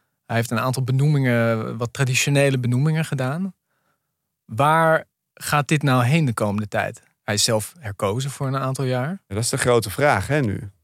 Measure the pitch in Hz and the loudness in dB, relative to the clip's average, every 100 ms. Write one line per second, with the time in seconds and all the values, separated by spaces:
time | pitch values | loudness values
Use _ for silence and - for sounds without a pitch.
0 | _ _ - 117 117 113 127 131 127 131 | _ _ -4 -2 0 -2 -2 -2 0 2
1 | 147 143 131 117 117 113 117 117 120 - | 2 2 2 2 2 0 -2 -6 -6 -2
2 | 127 127 - 143 139 135 123 123 151 160 | 0 0 2 4 4 2 0 0 0 0
3 | 156 135 127 160 190 - _ _ _ _ | -2 -4 -4 -4 -8 -10 _ _ _ _
4 | _ _ _ _ - 110 147 160 165 160 | _ _ _ _ -10 0 2 4 4 2
5 | - _ _ - - 147 143 151 143 127 | -2 _ _ -12 -2 0 2 0 2 2
6 | 120 165 139 107 107 101 104 110 98 110 | 4 2 2 0 -2 -2 -2 -4 -4 -8
7 | _ _ - 104 - 110 101 180 120 101 | _ _ -4 -2 0 0 -2 -12 -12 -4
8 | 101 117 139 - 135 135 135 131 131 127 | -2 -2 -4 -6 -4 -4 -4 -4 -2 -2
9 | 139 196 - 101 117 117 127 120 107 - | -4 -8 -8 -4 -2 -2 2 2 0 0
10 | 143 110 92 147 120 - 101 _ | 2 2 0 0 0 -4 -10 _